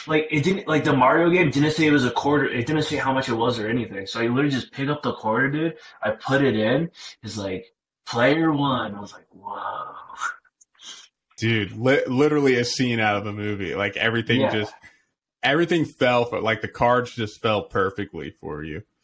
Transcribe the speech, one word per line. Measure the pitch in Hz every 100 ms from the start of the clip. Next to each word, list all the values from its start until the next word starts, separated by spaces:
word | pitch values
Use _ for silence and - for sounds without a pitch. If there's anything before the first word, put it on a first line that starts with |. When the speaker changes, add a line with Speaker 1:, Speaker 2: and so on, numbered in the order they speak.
| -
Speaker 1:
like, | 156 -
it | 151
didn't, | 170 196 -
like, | 151
the | 151
Mario | 135 131 156 170
game | 185 160
didn't | 139 151
say | 160 156
it |
was | 147 123
a |
quarter. | - 143 147 123
It | 120 117
didn't | 156
say | - 139
how | 135
much | 131 131
it | 113
was | 120 113
or | 107
anything. | 123 104 98 98
So | 117
I |
literally | 117 127 147
just | 131 -
pick | - 135
up | 147
the | 127
quarter, | - 107 113 135
dude. | 147 165 156 - -
I | 135
put | 135 - 135
it | 135 107
in. | 107 135 170 - - -
It's | 107 107
like, | 98 92 - _ _ _ -
"Player | 117 127 160 160
one." | 143 139 123 104 101
I |
was | 98
like, | - _
"Whoa." | - - - - - - - - - - - _ _ _ _ - - - _ _ -
Speaker 2:
Dude, | 113 113 98
li-, | 110 127 135 127
literally | 127 151 147 135 123
a | 117
scene | - 123 117
out | 107 104
of | 104
a |
movie. | 104 104 101 87 76
Like, | 101 -
everything | 113 117 117 113
Speaker 1:
Yeah. | -
Speaker 2:
just, | 110 104 - - _ _ _ _ _
everything | 131 151 165 175 143
fell | - 127 123 120
for, | 110
like, | 107 110
the | 113
cards | - 120 123 120
just | - 107 -
fell | 113 104
perfectly | - 101 95 - 101 82 71
for | - 76 76
you. | 78 80 - _